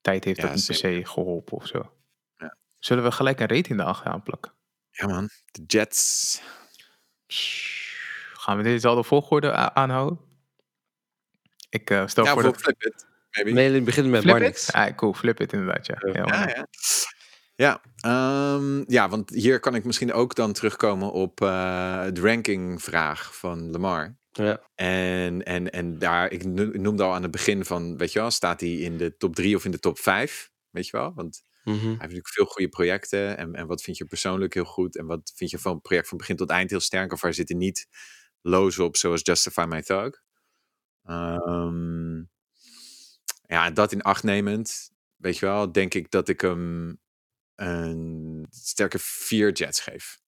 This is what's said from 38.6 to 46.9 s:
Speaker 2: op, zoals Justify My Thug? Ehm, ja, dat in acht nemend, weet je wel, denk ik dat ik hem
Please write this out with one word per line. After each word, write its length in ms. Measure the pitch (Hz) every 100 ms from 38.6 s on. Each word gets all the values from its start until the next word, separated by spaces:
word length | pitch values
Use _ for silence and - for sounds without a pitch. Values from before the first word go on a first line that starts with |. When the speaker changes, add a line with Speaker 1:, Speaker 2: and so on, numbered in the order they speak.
| 95 90
Speaker 2:
op, 180 | 87 82
zoals 240 | 90 85
Justify 420 | 87 87 - - 85
My 140 | 80
Thug? 400 | - 95 113 - _ _ _ _ _ _ _ _
Ehm, 1120 | 92 85 85 85 87 87 85 85 85 85 82 82 85 _ _ _ - - - - - _ - -
ja, 280 | _ 82 85
dat 220 | 82 104
in 100 | 101
acht 200 | 98 98
nemend, 680 | 107 101 101 104 113 - - _ _ _
weet 220 | 92 85
je 80 | 95
wel, 260 | 101 101
denk 220 | 87 95
ik 160 | 95 82
dat 180 | 98 87
ik 120 | 92
hem 600 | 92 85 87 85 85